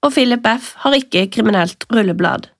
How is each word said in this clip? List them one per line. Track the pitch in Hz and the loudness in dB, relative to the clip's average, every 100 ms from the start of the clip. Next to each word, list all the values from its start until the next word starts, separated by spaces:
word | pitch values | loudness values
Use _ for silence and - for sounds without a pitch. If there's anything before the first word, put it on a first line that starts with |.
| 294 | 0
og | |
Philip | 285 247 240 226 | 2 2 2 0
F | 240 - - 277 | -2 -6 -4 0
har | 277 | 0
ikke | 269 185 190 | 0 -2 0
kriminelt | 208 220 196 175 - - | 0 0 2 0 -4 -2
rulleblad. | 226 196 170 175 165 - | 0 0 0 -2 -2 -8